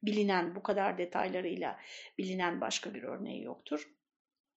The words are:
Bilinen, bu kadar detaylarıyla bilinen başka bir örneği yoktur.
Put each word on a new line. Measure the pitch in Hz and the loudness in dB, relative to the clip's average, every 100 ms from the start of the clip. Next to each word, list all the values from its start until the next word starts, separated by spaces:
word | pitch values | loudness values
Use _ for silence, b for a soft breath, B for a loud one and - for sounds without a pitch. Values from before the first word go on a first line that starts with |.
Bilinen, | 214 208 202 185 170 | 2 4 6 6 4
bu | 185 | 0
kadar | 196 196 196 180 | 2 4 2 2
detaylarıyla | 175 - 185 185 175 180 151 - B B B - | 0 0 0 0 -2 -2 -4 -4 B B B -6
bilinen | 190 185 175 160 | -2 0 0 0
başka | - - - | 0 -2 -4
bir | 202 | -6
örneği | - - - - | -6 -6 -6 -8
yoktur. | - - - 294 - _ _ _ _ _ _ | -8 -10 -6 -6 -6 _ _ _ _ _ _